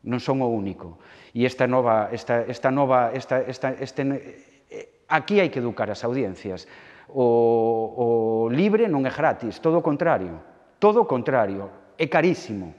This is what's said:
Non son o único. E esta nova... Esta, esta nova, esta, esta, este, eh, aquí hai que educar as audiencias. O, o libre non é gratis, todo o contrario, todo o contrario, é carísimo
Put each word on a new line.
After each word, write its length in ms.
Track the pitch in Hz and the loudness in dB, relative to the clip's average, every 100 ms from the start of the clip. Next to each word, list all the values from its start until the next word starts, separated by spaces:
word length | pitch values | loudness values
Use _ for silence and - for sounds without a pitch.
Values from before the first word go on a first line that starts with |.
| - | -4
Non 160 | 123 | -6
son 220 | 120 135 | -2 0
o 80 | 123 | 0
único. 500 | 117 98 90 87 82 - - - | -2 -4 -8 -14 -18 -20 -20 -12
E 140 | 113 123 | 0 0
esta 180 | 127 123 | 2 2
nova... 480 | 127 120 110 104 | 4 4 2 0
Esta, 320 | 117 - 120 117 | -6 -2 -2 -2
esta 240 | 123 131 | -2 0
nova, 460 | 131 139 127 120 127 | 2 4 4 2 -2
esta, 260 | - 131 | -2 -2
esta, 320 | 131 127 135 | -2 -4 -6
este, 280 | 131 135 - 139 139 - - - _ _ | -6 -8 -4 -4 -4 -8 -20 -20 _ _
eh, 380 | - - _ _ | -16 -16 _ _
aquí 320 | 156 - 202 | -2 2 2
hai 80 | 170 | 2
que 140 | - | 0
educar 260 | 120 107 104 | -4 -4 -6
as 140 | 104 120 | -4 -4
audiencias. 640 | 127 107 90 104 90 - - - - - | -2 -4 -6 -10 -10 -12 -20 -20 -20 -10
O, 160 | 135 123 117 117 117 113 113 113 - | 0 4 4 4 4 2 0 -2 -2
o 120 | 120 117 110 113 113 | 2 2 2 0 0
libre 340 | 127 202 214 226 | 2 2 2 2
non 160 | 147 131 | 0 -2
é 40 | |
gratis, 520 | 123 151 117 117 98 | 0 0 0 -6 -2
todo 160 | 165 165 | 0 2
o 60 | 165 | 0
contrario, 580 | 147 165 143 92 82 - - _ _ | 0 0 0 -2 -10 -18 -20 _ _
todo 260 | 208 214 | 2 4
o 80 | 214 | 2
contrario, 840 | 127 120 131 104 98 98 - - - | 0 0 0 0 -2 -10 -16 -20 -6
é 100 | 156 | 0
carísimo 640 | 170 165 165 - 104 90 | 2 2 0 -6 -10 -10